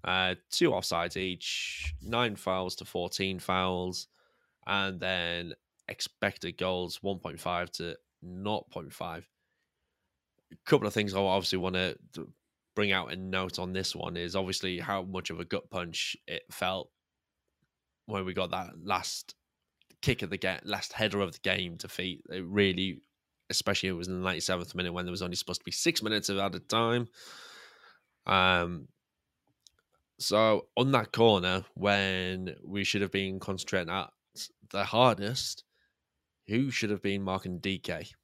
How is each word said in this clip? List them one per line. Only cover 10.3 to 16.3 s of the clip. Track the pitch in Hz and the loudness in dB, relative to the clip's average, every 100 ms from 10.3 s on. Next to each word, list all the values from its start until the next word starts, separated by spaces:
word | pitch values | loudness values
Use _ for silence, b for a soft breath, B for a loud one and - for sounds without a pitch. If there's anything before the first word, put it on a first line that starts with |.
| _ _ | _ _
A | - - | -16 4
couple | 143 104 | 4 4
of | |
things | 107 104 | 0 0
I | 95 | 2
obviously | 98 98 82 92 | 4 4 2 0
wanna | 92 90 90 - - | 0 0 0 -4 -14
d-, | - - - _ _ _ | -14 -14 -16 _ _ _
bring | - 104 | 0 2
out | 95 64 | 2 0
and | 87 95 | -6 -4
note | 92 92 - | -2 -2 -4
on | 92 | -4
this | 92 95 | -2 -2
one | 85 85 85 | -4 -6 -4
is | 87 92 | -2 -2
obviously | 92 95 95 87 | -2 -2 -2 -4
how | 85 98 | -2 -4
much | 92 92 87 | -2 -6 -6
of | 85 | -8
a | |
gut | 87 101 - | -4 -4 -4
punch | 95 87 80 - - | -6 -4 -4 -6 -6
it | - | -8